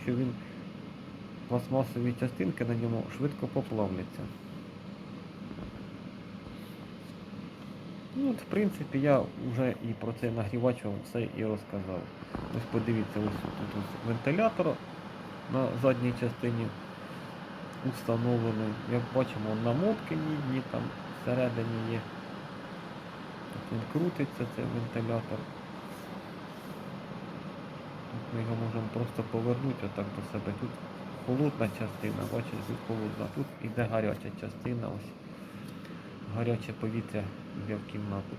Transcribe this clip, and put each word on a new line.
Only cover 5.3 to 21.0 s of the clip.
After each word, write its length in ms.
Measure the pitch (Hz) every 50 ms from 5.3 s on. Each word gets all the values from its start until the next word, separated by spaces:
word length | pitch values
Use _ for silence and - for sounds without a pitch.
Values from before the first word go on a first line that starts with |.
| - - - - - - - - - - - - - - - - - - - - - - - - - - - - - - - - - - - - - - - - - - - - - - - - - - - - - - - - -
Ну, 160 | 262 277 269
от, 100 | 233 -
в 40 | -
принципі, 540 | - - 202 214 190 - - 151 - - 135
я 220 | 139 147 139 127 127 - - - 120 127
вже 240 | 117 123 131 127 104 - - 117
і 40 | 110
про 200 | - - 113 113 -
цей 100 | - 117
нагрівач 520 | 113 117 107 101 123 120 120 127 120 - -
вам 100 | 104 101 98 -
все 240 | - - 120 113 98 98 95
і 80 | 110
розказав. 560 | 107 107 101 - - - 101 92 92 95 85 - - - - - - - - - - - 117
Ось 60 | 117 -
подивіться, 480 | - 117 107 117 117 110 104 - - 107
ось 220 | 107 104 98 90
тут 280 | - 95 90 - 101 101 - 104
ось 280 | 101 - - - - 113
вентилятор 600 | 113 113 - 135 151 190 226 220 - - 175 160 - - - - - - - - - - - - - - - - 123
на 140 | 131 131 120 - 120
задній 320 | 127 135 127 120 123 123 117 -
частині 460 | 127 117 117 - - 120 120 117 113 107 101 - - - - - - - - - - - - - - - - - - - - - - 131 123
встановлений. 800 | - - - 117 117 117 123 123 117 113 113 110 107 110 110 104 - - -
Як 100 | 120 123 120 - -
бачимо, 400 | 131 131 - - 107 107 107 107 107 113
намотки 520 | 120 120 147 185 214 214 208 - - 165
мідні 460 | 160 156 156 156 147 143 131 131 131 123 -
там 100 | 117 113 113 120 - -